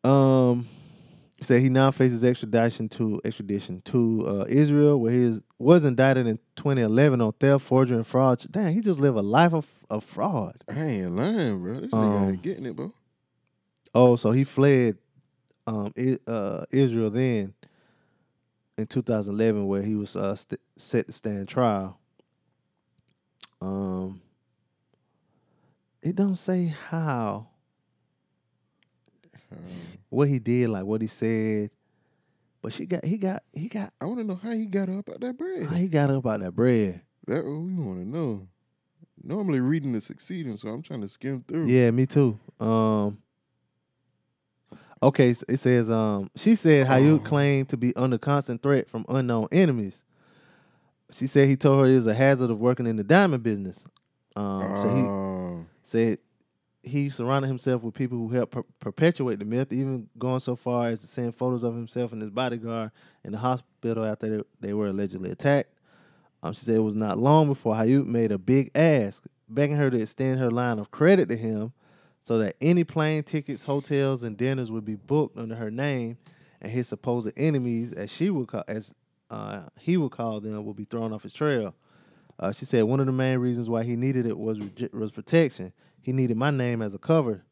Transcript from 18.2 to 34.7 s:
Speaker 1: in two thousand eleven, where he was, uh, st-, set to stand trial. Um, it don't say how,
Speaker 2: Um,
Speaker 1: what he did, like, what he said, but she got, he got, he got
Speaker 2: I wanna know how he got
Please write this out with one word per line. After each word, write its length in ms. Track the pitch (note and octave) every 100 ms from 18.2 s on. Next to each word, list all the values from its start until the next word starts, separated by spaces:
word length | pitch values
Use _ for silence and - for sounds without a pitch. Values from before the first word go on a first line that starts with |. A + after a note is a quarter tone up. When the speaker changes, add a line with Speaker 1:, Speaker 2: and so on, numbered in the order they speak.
| _ _ _ _ _ -
Speaker 1:
in 100 | A2
two 140 | C3
thousand 340 | A#2 A2 G2+ G#2
eleven, 320 | A2+ G#2 G2
where 140 | G2
he 140 | G#2 G#2+
was, 200 | G2+ F#2+
uh, 180 | G2 G2+
st-, 240 | - - _ _
set 300 | - A#2+ -
to 60 |
stand 340 | - A2+ G2+ G2
trial. 500 | - A#2+ G2+ F#2+ F#2+ _ _ _ _ _ _ _ _ _ _ _ _ _ _ - _
Um, 600 | F#2 G2 G2 F#2 F#2+ F#2+ _ _ _ _ _ _ _ _ _ _ _ _ _ _ _ _ _ _
it 140 | D3+ F3+
don't 200 | G3+ F#3
say 360 | - F#3 F3 D3+ -
how, 580 | E3 D#3+ B2 G#2+ G2+ A2 _ _ _ _ _ _ _ _ _ _ _ _ _ _ _ _ _ _ - _
Speaker 2:
Um, 80 | - F2 F2+ E2+ F2+ _
Speaker 1:
what 180 | A#2+ C#3+
he 100 | C3
did, 300 | A2+ B2 A#2+
like, 140 | G2+
what 180 | F#2+ A2
he 60 | A2
said, 640 | - A2+ A2+ A2 G#2+ G#2 _ _ _ _ _ _ _ _ _
but 120 | A2+
she 120 | - F#3
got, 180 | F3+ -
he 120 | G#3
got, 260 | F#3+ G3+ _
he 140 | - G3+
got 260 | G#3+ G3 _
Speaker 2:
I 40 | E3+
wanna 180 | B3
know 120 | A3 F3+
how 160 | A3
he 140 | A3+
got 240 | A3